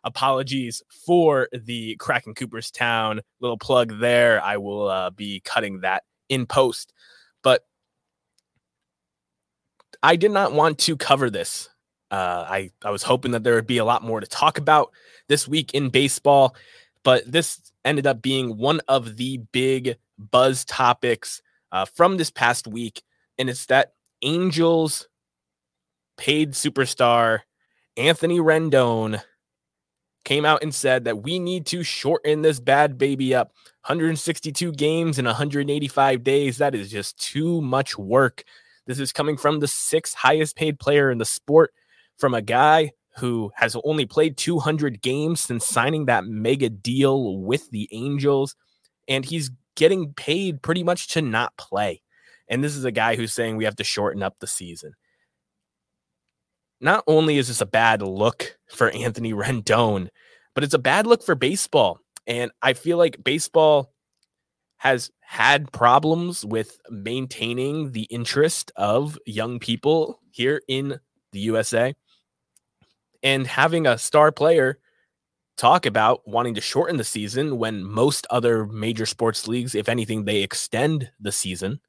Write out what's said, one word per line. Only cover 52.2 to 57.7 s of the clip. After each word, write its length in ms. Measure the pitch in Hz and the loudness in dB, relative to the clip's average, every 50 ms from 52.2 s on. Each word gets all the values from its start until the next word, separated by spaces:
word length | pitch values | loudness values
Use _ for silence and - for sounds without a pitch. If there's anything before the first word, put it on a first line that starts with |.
| _ _ _ _ _ | _ _ _ _ _
And 160 | _ 113 127 143 | _ -4 -2 -2
this 120 | 151 147 | -4 -4
is 100 | 143 131 | -4 -6
a 60 | 127 | -4
guy 240 | 110 117 110 117 113 | -2 0 0 0 0
who's 180 | 110 117 107 - | -2 -4 -6 -4
saying 240 | - 117 110 110 | -4 -4 -4 -2
we 60 | 110 110 | -2 -4
have 120 | 107 104 | -4 -4
to 60 | - 104 | -4 -6
shorten 380 | - - - 104 101 - 101 | -6 -4 -2 -2 -2 -2 -4
up 140 | 98 95 _ | -6 -6 _
the 80 | _ 113 | _ -10
season. 480 | - - - 92 87 85 80 - 73 - _ _ _ _ _ _ _ _ _ _ _ _ _ _ _ _ _ _ _ _ _ _ _ _ _ _ _ _ _ _ _ _ _ _ _ _ _ | -8 -8 -8 -8 -12 -16 -16 -18 -20 -20 _ _ _ _ _ _ _ _ _ _ _ _ _ _ _ _ _ _ _ _ _ _ _ _ _ _ _ _ _ _ _ _ _ _ _ _ _
Not 240 | 127 151 196 - - | 2 2 2 2 4
only 320 | - 156 156 160 156 151 143 | 4 4 4 4 4 2 2
is 80 | 127 | 0
this 120 | 120 120 - | 0 -2 -4
a 60 | 104 | -4
bad 380 | 95 | 0